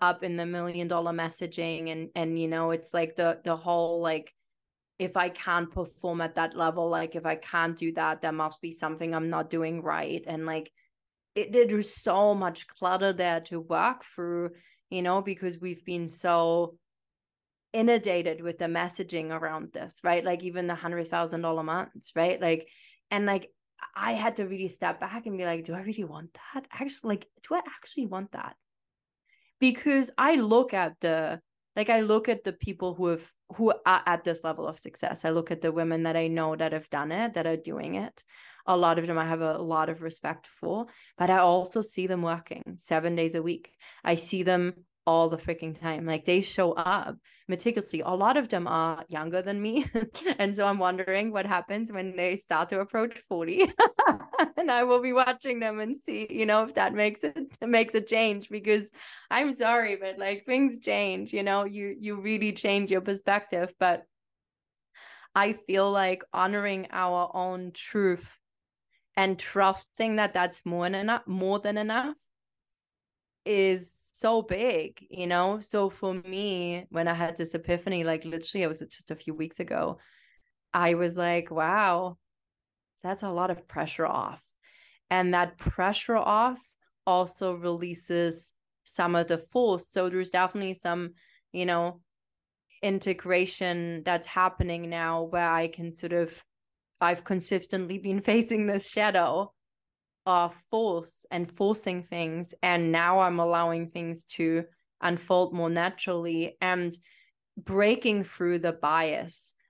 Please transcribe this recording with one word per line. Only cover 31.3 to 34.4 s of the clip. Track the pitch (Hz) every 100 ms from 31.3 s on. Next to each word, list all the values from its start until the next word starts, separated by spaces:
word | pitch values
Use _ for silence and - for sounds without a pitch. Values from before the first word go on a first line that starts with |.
| 165 _ _ _ -
like, | 214
I | 226
look | 214 214 220
at | 226
the | 196
people | 170 208 175 180 175
who | 175
have, | 165 - _ - -
who | 220 - -
are | 185 -
at | 170
this | 170 165